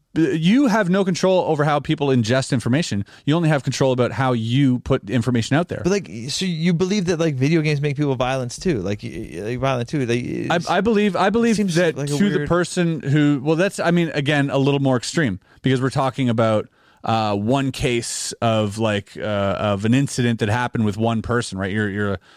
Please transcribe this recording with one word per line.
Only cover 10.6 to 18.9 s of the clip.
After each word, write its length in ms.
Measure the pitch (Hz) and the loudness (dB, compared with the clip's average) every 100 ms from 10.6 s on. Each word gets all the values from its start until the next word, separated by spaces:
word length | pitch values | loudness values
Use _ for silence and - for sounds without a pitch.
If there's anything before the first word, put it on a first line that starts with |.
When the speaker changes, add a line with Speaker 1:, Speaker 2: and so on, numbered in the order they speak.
| - | 0
Speaker 1:
I 120 | 175 | 0
believe, 340 | 208 208 208 175 | 2 2 2 2
I 160 | 190 | 0
believe 240 | 226 233 214 | 2 2 2
Speaker 2:
seems 180 | 202 165 | 0 2
Speaker 1:
that 220 | 175 135 | 2 0
Speaker 2:
like 120 | 143 | -2
a 20 | 143 | 0
Speaker 1:
to 140 | 151 | 0
the 80 | 147 | 0
Speaker 2:
weird 100 | 147 | 0
Speaker 1:
person 520 | 170 175 - 170 160 | 0 0 0 -2 -2
who, 400 | - 151 147 143 | 0 2 4 2
well, 120 | 147 160 | 0 0
that's, 240 | 196 - | 0 0
I 100 | 170 | 0
mean, 200 | 175 165 | 2 2
again, 380 | 151 139 147 139 | -2 0 0 2
a 80 | 139 | 2
little 200 | 139 143 | 2 2
more 180 | 135 127 | 2 0
extreme 420 | - - 135 92 - _ | 0 -2 -2 -2 -10 _
because 180 | 135 131 | 0 0
we're 80 | 131 | 0
talking 400 | 147 135 123 127 | 0 -2 0 0
about, 400 | 113 113 107 - _ _ _ | 2 2 2 -2 _ _ _
uh, 320 | - 113 107 101 | -2 -2 0 -2
one 360 | 104 139 139 | 0 0 -2
case 640 | - 143 120 117 - - | -2 -2 -2 -4 -8 -10
of, 440 | - 117 110 107 101 | -2 0 2 0 -2
like, 400 | 110 | -2